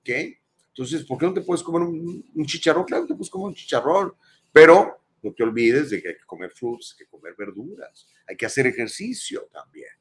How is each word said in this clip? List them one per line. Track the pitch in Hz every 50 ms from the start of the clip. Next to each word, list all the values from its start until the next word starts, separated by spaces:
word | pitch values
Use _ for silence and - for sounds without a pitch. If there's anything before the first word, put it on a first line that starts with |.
¿Ok? | _ - 120 135 175 - - _ _ _ _ _ _ _
Entonces, | _ - 131 123 156 156 135
¿por | - 131 120
qué | 156
no | 185 185
te | -
puedes | - - 175 165
comer | - - 165 170 175
un, | 170 165 160 170 170 180 190 - _ _
un | 160 151
chicharrón? | 147 - 165 - 165 156 170 185
Claro | - 262 - 339
que | - 311
te |
puedes | - 196 -
comer | - 190 196 202
un | 156
chicharrón, | - - - 147 120 110 143 170 196 196 - - _ _ _ _ _ _ _
pero | _ 156 160 160 170 196 190 - - _ _ _ _ _
no | - 104
te | - - 117
olvides | 113 110 117 117 113 120 143 151 127
de | 107 85
que | 82
hay | 87 82
que | _ _
comer | _ 92 85 92 87
frutas, | _ - 120 117 120 117 - - -
hay | _ 78
que | _
comer | - 78 76 85 90
verduras, | - 101 101 92 101 123 165 208 - - - _ _ _ _ _ _ _
hay | - 98
que | - 117
hacer | 110 - 139 131
ejercicio | 123 120 117 117 110 - - 101 117 247 - - - - - - _ _
también | 76 - _ _ - - - - _